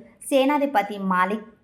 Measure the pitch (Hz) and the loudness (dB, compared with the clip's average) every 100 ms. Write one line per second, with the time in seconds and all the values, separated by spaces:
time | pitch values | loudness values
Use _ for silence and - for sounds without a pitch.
0 | - _ - 277 269 294 285 262 202 208 | -20 _ -2 2 2 2 0 0 -2 -4
1 | 190 180 185 220 - - | -2 0 0 -2 -8 -20